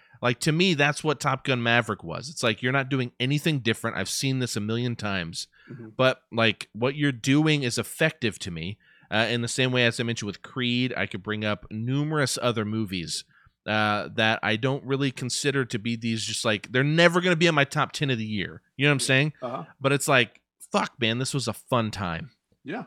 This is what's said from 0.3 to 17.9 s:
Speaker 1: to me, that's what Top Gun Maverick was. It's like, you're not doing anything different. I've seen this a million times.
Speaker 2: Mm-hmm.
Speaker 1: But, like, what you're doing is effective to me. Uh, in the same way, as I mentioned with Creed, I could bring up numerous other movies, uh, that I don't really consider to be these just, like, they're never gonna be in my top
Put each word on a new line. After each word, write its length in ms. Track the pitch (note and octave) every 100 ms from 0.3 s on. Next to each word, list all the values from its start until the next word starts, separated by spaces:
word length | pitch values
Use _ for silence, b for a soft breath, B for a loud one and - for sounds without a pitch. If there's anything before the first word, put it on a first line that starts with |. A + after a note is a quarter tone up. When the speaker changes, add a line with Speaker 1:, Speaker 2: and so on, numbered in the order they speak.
| B2
Speaker 1:
to 100 | -
me, 220 | D#3 F#3+
that's 320 | D3+ D3 D3 D#3
what 160 | C#3
Top 240 | D3 C3 -
Gun 180 | B2+
Maverick 400 | A#2 A#2 A2+ G2+
was. 240 | E2 D#2+ B2
It's 140 | E3
like, 180 | B2 G#2+
you're 120 | B2+
not 160 | C#3 C3
doing 240 | C3+ B2 -
anything 420 | B2+ D3 E3+ D3
different. 360 | A2 A2 A#2 -
I've 140 | F#2+
seen 300 | - C3+ C3
this 180 | B2 -
a 20 |
million 380 | G#2 A2+ B2 A#2
times. 500 | G#2+ F#2+ E2 F2+ - B B
Speaker 2:
Mm-hmm. 180 | B A2+ -
Speaker 1:
But, 240 | C3 B2+ _
like, 340 | A2+ A2+ G2+ -
what 220 | G#2 B2 C#3+
you're 160 | C#3+
doing 500 | B2 C3+ C#3 D#3 D3+
is 140 | B2+ A#2+
effective 600 | A2 - D#3+ - A#2 -
to 120 | -
me. 260 | E2 E2 G#2 b b b
Uh, 180 | G#2 A2+
in 120 | A#2+
the 60 | A#2
same 240 | - C3
way, 140 | B2+ A#2+
as 160 | -
I 20 |
mentioned 240 | A#2 A#2 G2+
with 140 | F#2+
Creed, 520 | - - A#2+ A#2+ B2+ -
I 80 | G2+
could 180 | G2+
bring 220 | F#2 G#2+ G#2+
up 200 | G#2 -
numerous 640 | A2 A#2 C3+ D3 D#3 C3 -
other 240 | B2 A#2 G#2+
movies, 580 | A2 G#2+ F#2 D#2 - - b b _ -
uh, 440 | G#2+ G#2+ G#2 D#2 G2+
that 240 | A2 A2
I 140 | G#2 A2
don't 260 | C3 C3+
really 280 | A#2 C3+ C#3
consider 520 | - B2+ - C#3+ C3+
to 160 | B2 A#2+
be 160 | A2 A#2
these 300 | A#2 A2+ G#2
just, 180 | G#2+
like, 280 | A#2+ G#2+ -
they're 100 | B2
never 380 | C#3+ D#3 E3+ F3
gonna 160 | F3+ E3+
be 100 | E3+
in 80 | D#3
my 80 |
top 300 | C#3 D#3 C3+